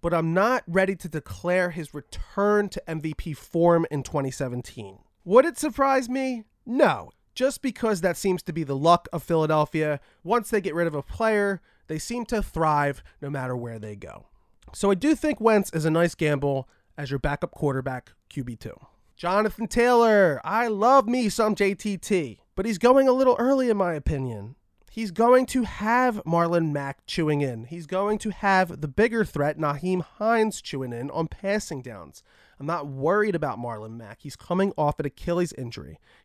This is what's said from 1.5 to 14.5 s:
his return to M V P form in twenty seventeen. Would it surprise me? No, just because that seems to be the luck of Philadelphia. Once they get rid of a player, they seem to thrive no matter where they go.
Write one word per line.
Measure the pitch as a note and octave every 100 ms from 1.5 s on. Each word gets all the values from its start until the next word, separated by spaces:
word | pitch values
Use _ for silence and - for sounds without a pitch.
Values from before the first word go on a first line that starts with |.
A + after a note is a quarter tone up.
| F3+ F3+
his | E3 D3+
return | D3 - - - - G3+ G#3 G#3
to | - -
M | D#3+
V | D#3
P | D3+ -
form | C#3+ - E3+ E3+ E3+ E3
in | D3
twenty | - D3+ C3+
seventeen. | - C3 B2 - - G2 G2+ _ _
Would | - A3 D#4+
it | -
surprise | D4+ A3 C4+ C4+ A#3+
me? | C4 C4 A#3+ G#3 _ -
No, | B3+ B3 B2 D#2+ _ _
just | - C4 -
because | C4+ - A3+ G3
that | F3+ E3
seems | G3 F3+
to | -
be | D#3+
the | C#3+ C#3
luck | D#3 E3+ -
of | E3
Philadelphia. | - E3 D3+ D#3 D3+ D#3 D3+ C#3+ - _
Once | E3 A#3 G#3
they | A3
get | E3+
rid | D#3+ E3+
of |
a | D3
player, | - - A3 G#3+ G3+ F#3+ - _ _
they | D#3+
seem | - A#3+ A3+
to | A3
thrive | - D#3+ D#3 D3 C#3+ C#3 - _
no | C#3+
matter | D3 C3 B2
where | A#2 A2+
they | G#2+ G2+
go. | F#2 - - _ _